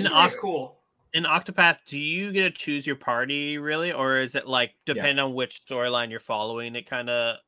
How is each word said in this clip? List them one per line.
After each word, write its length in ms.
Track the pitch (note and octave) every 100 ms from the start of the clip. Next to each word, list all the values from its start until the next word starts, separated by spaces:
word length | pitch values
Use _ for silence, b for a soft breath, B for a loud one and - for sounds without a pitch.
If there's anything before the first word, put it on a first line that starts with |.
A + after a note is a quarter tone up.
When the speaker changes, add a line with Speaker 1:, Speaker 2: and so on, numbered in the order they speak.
Speaker 1:
In 60 | F#3+
Speaker 2:
story's 240 | D#3 F3
Speaker 1:
Oc- 60 | -
Speaker 2:
cool. 380 | G3 D#3+ C3 - _ _ _
Speaker 1:
In 100 | D#3+
Octopath, 540 | E3 D#3+ - F#3 F3 E3 -
do 120 | C#3+
you 360 | D3 E3+ G3+
get 80 | F#3+
to 80 | F#3
choose 340 | - - D3 C#3
your 120 | C#3
party, 600 | - A#2+ B2+ C#3+ D3 D3
really? 360 | D3 D#3 E3+
Or 240 | D#3 C3 C3
is 180 | C3 C3+
it, 120 | B2+
like, 260 | C3 B2 - -
Speaker 3:
Yeah. 100 | C3
Speaker 1:
depend 260 | C#3+ C#3
on 120 | C3+
which 280 | B2+ B2 - -
storyline 460 | C3 B2 B2 A#2
you're 80 | A2+
following? 560 | - A2 A2 A#2 A#2 A#2+
It 140 | -
kinda, 500 | C3 A#2+ A#2+ A#2 A2+